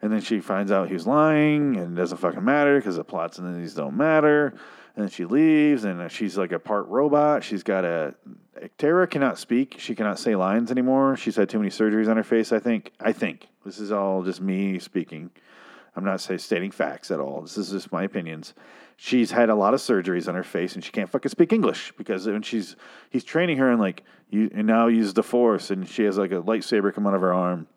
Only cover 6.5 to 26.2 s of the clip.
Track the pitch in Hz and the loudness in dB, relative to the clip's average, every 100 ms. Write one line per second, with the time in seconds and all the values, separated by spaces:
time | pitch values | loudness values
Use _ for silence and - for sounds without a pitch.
6.5 | 85 - 104 - 110 147 147 151 143 - | -4 -2 -2 0 0 4 4 4 2 -2
7.5 | 101 101 95 90 85 76 - - - _ | -6 -2 0 0 -2 -4 -6 -20 -20 _
8.5 | - 78 _ 151 175 180 160 135 - - | -18 -18 _ 2 4 2 2 -2 -2 -2
9.5 | 120 135 - - 113 107 101 - 104 92 | 0 0 -6 -10 -4 -2 -2 0 0 2
10.5 | 107 117 127 127 131 135 135 - 107 98 | 0 0 0 2 2 2 0 -2 0 0
11.5 | 110 101 - 110 107 110 110 104 113 110 | 0 -2 0 2 2 2 2 2 0 2
12.5 | 110 120 110 - _ 98 110 107 69 - | 0 0 -2 -4 _ -4 -2 -4 -6 -18
13.5 | _ 98 95 104 104 98 95 90 90 95 | _ -18 -12 -4 -2 0 0 -2 -4 -4
14.5 | 95 98 92 - 92 82 80 87 _ _ | -2 -2 -4 -6 -6 -6 -10 -16 _ _
15.5 | - - - - - 98 95 - 92 - | -20 -20 -20 -16 -8 -4 -4 -4 -8 -2
16.5 | 90 95 - 76 71 - 78 69 71 80 | -2 -2 -4 -6 -6 -8 -6 -4 -8 -10
17.5 | - 90 95 - 85 95 101 82 80 78 | -8 -6 -8 -6 -6 -4 -6 -10 -12 -16
18.5 | - - - - _ - 127 113 120 117 | -20 -20 -20 -20 _ 0 2 2 2 2
19.5 | 107 98 127 - 107 90 87 85 90 87 | 4 4 2 2 0 0 -2 -2 -6 -6
20.5 | 92 92 98 - - 98 180 202 - 170 | -4 -4 -6 -10 -8 -4 -4 -4 0 2
21.5 | 220 131 - - - 104 95 98 104 107 | 4 2 -2 -10 -14 -6 -4 -2 -4 -4
22.5 | 113 92 - - - - 131 - 160 175 | -6 -6 -14 -20 -20 -6 -6 -2 -2 0
23.5 | 139 131 120 98 87 _ - _ 104 110 | 2 2 4 0 -2 _ -20 _ 0 0
24.5 | 98 107 113 117 113 104 95 110 123 120 | 0 2 4 4 4 2 0 0 4 4
25.5 | 98 - 95 90 - 104 95 | 2 -2 -6 -6 0 0 2